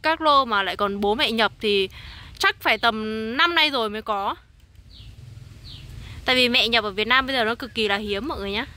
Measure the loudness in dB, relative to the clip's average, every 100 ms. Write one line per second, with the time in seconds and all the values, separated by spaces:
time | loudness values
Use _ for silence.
0 | 0 2 6 4 4 0 0 0 -2 0
1 | 0 2 0 2 0 0 0 0 0 -6
2 | -16 -16 -18 0 0 2 0 2 2 0
3 | -4 -6 -4 2 2 4 2 2 -2 -4
4 | -4 -4 -2 -6 _ -20 -20 -20 -20 -20
5 | -18 -18 -18 -18 -20 -18 -18 -16 -16 -16
6 | -14 -8 0 4 4 4 4 2 0 -2
7 | 2 2 2 0 0 -2 -6 -2 0 0
8 | -2 -4 -4 -6 -4 -6 -6